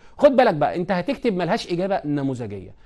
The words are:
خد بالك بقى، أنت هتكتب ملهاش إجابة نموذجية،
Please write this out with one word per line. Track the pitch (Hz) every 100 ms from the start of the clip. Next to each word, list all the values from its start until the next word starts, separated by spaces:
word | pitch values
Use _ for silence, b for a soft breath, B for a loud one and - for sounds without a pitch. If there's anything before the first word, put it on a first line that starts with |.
| b -
خد | 285 254
بالك | 240
بقى، | 151 135 170
أنت | 175
هتكتب | 180 180 262 240 180
ملهاش | 170 208 -
إجابة | 170 190 190
نموذجية، | 147 147 135 123 110 101 92 b